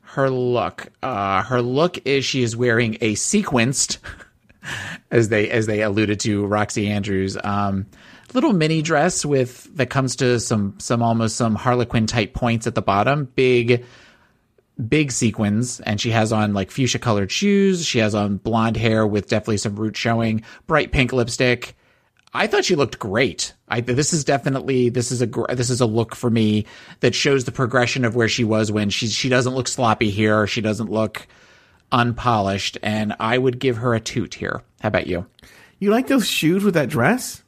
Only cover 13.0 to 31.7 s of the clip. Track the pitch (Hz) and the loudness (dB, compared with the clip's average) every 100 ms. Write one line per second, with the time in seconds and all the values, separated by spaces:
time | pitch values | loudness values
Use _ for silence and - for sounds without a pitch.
13 | 110 147 135 - 127 123 117 120 120 - | 2 0 -2 0 4 4 4 2 0 -20
14 | - _ _ _ _ _ _ - 110 151 | -20 _ _ _ _ _ _ -10 -2 0
15 | 147 123 120 101 104 104 123 - - 104 | 0 0 -2 0 0 0 -2 -6 -6 -4
16 | 120 113 110 110 104 101 95 - 127 117 | 0 0 2 0 0 -2 -4 -2 -2 0
17 | 123 104 98 - 202 202 196 185 151 123 | 0 0 0 0 2 4 4 2 0 0
18 | 107 107 104 98 - 113 113 107 113 110 | 0 0 0 -2 0 0 0 0 2 2
19 | 110 104 95 110 110 107 113 101 110 101 | 2 0 0 -2 0 -2 -2 -4 -4 -2
20 | 117 117 117 110 - - - 156 - 156 | 0 0 0 -2 -6 -20 0 0 2 0
21 | 123 131 120 - 127 120 - - _ _ | 2 2 -2 0 0 0 -4 -18 _ _
22 | _ _ _ - 214 403 - 170 135 - | _ _ _ -2 0 0 2 2 0 -2
23 | 107 101 131 - - - _ 117 120 123 | -4 0 0 -2 -10 -10 _ -4 -2 0
24 | 151 165 143 139 - 135 - 131 123 123 | 0 0 0 0 0 -4 0 2 2 0
25 | 117 123 117 117 - 123 120 120 120 110 | -2 -2 -2 -2 -4 -2 -2 2 2 2
26 | 113 - 123 113 107 107 101 - - - | -2 -2 0 2 4 2 -2 -12 -20 -2
27 | 127 - 151 139 123 120 127 127 123 139 | 0 2 2 2 0 -2 0 2 0 0
28 | 123 120 113 - 110 110 107 104 104 95 | 0 2 0 0 0 2 0 0 0 -2
29 | 113 - 131 127 127 131 123 - 117 107 | -4 -4 0 2 0 -2 -4 0 0 2
30 | 110 101 107 107 104 - 107 104 113 107 | 0 2 2 4 2 0 -2 -2 -2 -2
31 | 110 - - - - - _ | -2 -6 -18 -20 -20 -20 _